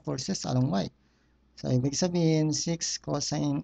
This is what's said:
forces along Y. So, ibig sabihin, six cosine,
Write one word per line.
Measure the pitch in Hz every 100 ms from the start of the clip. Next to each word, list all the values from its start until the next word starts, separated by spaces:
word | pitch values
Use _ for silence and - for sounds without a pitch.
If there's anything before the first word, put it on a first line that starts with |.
| -
forces | 139 - 190 170
along | 127 131
Y. | 190 147 - _ _ _ _ _ -
So, | 143
ibig | 127 135 139
sabihin, | 180 175 160 156 156
six | 147 - 165 - -
cosine, | - 143 - 147 147 143